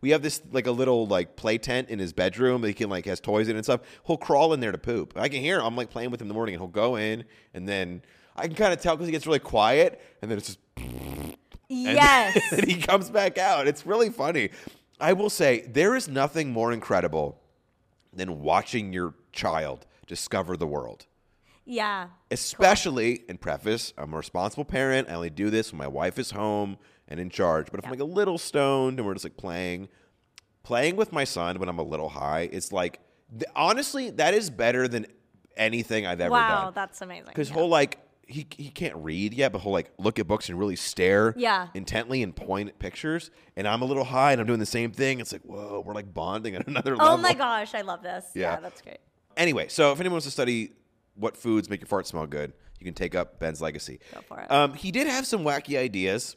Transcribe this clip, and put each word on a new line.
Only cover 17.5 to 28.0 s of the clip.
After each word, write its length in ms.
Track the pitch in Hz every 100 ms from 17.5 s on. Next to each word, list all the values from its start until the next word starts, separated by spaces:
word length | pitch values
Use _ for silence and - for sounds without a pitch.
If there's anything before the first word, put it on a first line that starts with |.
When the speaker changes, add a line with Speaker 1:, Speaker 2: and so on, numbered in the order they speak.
| _ _ _ _ _ _
Speaker 1:
than 280 | - 92 78
watching 500 | 73 90 - 123 101
your 220 | 90 87 - _
child 540 | - 98 80 73 67 - _ -
discover 480 | 85 - 101 87 87
the 100 | 80
world. 400 | 71 60 50 - _ _ _ _ _
Speaker 2:
Yeah. 440 | - 240 214 196 175 _ -
Speaker 1:
Especially, 880 | - - - 180 208 185 127 113 123 -
in 100 | 90
preface, 540 | - 71 107 117 - -
I'm 160 | 73
a 20 | 78
responsible 480 | - 90 101 -
parent. 440 | 147 135 135 131 127
I 60 |
only 160 | 85 85
do 200 | 76 104
this 200 | 110 107
when 60 | 80
my 80 | 69
wife 320 | 69 90 127
is 120 | 123
home 460 | 101 107 104 101 98 _ _ -
and 140 | 78
in 100 | 90
charge. 380 | - 90 80 73
But 80 | 98
if 40 |
I'm, 60 | -
Speaker 2:
Yeah. 0 |
Speaker 1:
like, 80 | 127